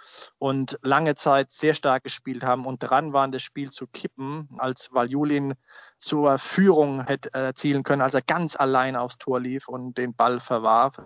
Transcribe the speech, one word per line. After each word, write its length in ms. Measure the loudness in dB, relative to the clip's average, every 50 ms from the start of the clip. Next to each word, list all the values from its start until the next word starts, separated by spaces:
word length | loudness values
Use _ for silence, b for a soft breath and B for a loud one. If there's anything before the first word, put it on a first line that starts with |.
| B B B B B B B
und 420 | _ -4 -2 -2 -2 -2 -4 -6 -6 0
lange 320 | 2 2 2 2 2 0
Zeit 360 | 0 2 4 4 4 2 0
sehr 220 | -4 0 2 2 2
stark 320 | 2 2 0 0 0 -2
gespielt 400 | -6 -10 -8 -8 -10 -10 -4 -2
haben 200 | -2 -2 -2 -2
und 120 | -6 -8
dran 340 | -8 -2 0 0 0 2 2
waren, 220 | 2 2 2 2 -2
das 80 | -6
Spiel 300 | -8 -8 -8 -10 -10 -8
zu 160 | -10 -14 -16
kippen, 600 | -14 -12 -12 -12 -12 _ -10 -8 -8 -8 -8 -10 -12 -8
als 360 | -6 -4 -4 -4 -6 -8 -2 0
Valjulin 600 | 0 0 0 0 0 0 0 0 0 0 -2 -6 b b b b b b b b
zur 420 | _ -6 -2 0 2 4 4 2 2
Führung 640 | 0 -2 2 4 6 6 6 6 4 4 0 -2 -4
hätte 280 | -4 -4 -4 -6 -6 -6
erzielen 500 | -4 -4 -4 -4 -2 -2 0 0 0 0
können, 200 | 0 2 2 2
als 100 | 2 2
er 80 | 0
ganz 340 | 0 0 -2 -2 -2 -4 -2
allein 400 | 0 0 2 2 2 2 0 -2
aufs 220 | -4 -4 -6 -8
Tor 240 | -8 -4 -2 -2 -2
lief 260 | -2 -4 -6 -6 -8
und 300 | -8 -10 -10 -10 -8 -6
den 180 | -4 -4 -4 0
Ball 240 | 2 2 2 2 0
verwarf. 540 | -2 -2 -2 0 4 4 6 6 4 2 0 -6 -14